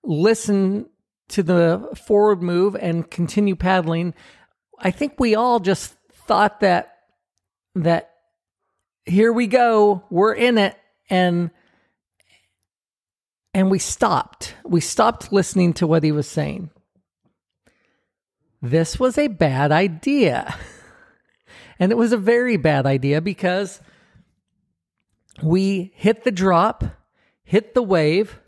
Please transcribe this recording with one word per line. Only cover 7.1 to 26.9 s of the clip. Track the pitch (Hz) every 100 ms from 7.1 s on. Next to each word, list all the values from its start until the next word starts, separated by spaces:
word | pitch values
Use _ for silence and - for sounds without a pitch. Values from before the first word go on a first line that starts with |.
| _ _ _ _ _ _
that | 185 165 165 - _ _ _ _ _ _ _ _ _
here | - 180 226
we | 233 233
go, | 247 240 220 208 185 -
we're | 175 214
in | 220 240 226
it, | 196 - _ _ _
and | 185 180 175 170 _ _ _ _ _ _ _ _ _ _ _ _ _ _ _ _ _ _ _ _
and | 190 190
we | 190
stopped. | - - 226 165 - - - -
We | - 170
stopped | - - 226 233 -
listening | 196 180 190 175
to | - 165
what | 165
he | 151
was | 151 139
saying. | - 147 143 151 _ _ _ _ _ _ _ _ _ _ _ _ _ _ _ _ _ _ _
This | 120 156 165 -
was | 254 269
a | 294
bad | 190 151 131 147
idea. | 151 196 160 269 285 190 123 - -
<laughs> | - - - _ _ _ _ _ _ - - _
And | 180
it | 233
was | 233
a | 226
very | 196 240 247 208
bad | 156 143 135
idea | 135 139 147
because | 175 185 180 185 196 - - _ _ _ _ _ _ _ _ _ _ _ _ _ _ -
we | 156 185 196 190 185 _
hit | 202 226
the | 254
drop, | 185 190 170 208 - -